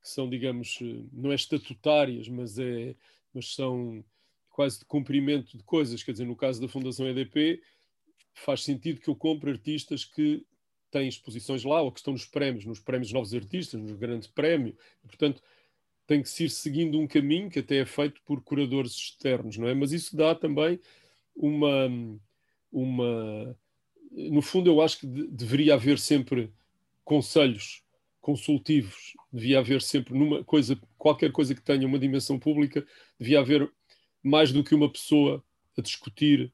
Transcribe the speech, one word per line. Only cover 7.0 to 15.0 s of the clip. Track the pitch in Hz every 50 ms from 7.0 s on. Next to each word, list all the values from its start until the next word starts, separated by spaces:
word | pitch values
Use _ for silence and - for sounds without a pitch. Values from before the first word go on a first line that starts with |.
| 131 131
E | 127
D | 127 135
P, | 110 _ 151 151 160 170 175 _ _ _ _ _ _ _ _ _ _ _ _ _ _ _ -
faz | - - 139 123 -
sentido | - 143 123 - 165 160 127
que | _ -
eu | 143
compre | - - 160 156 151 143 143
artistas | 135 113 _ 151 151 151 - - 147 139 -
que | - _ - 151 147 151 - - _ _ _ _ _ _ _ _ _
têm | _ 143 135 131
exposições | 117 - _ - 107 113 - - 135 131 110
lá | 135 147 165
ou | 160 131
que | 127 -
estão | - - 139
nos | 123 -
prémios, | - _ 147 143 135 127 120 104
nos | 110 113 104
prémios | _ - 131 127 127 101 107
Novos | 131 117 95 113
Artistas, | 120 101 - - 180 170 - - 113
no | 107 107 107 98
Grande | 110 117 120 117 107 -
Prémio. | _ - 143 156 170 156 131 113 - _ _ _ _ _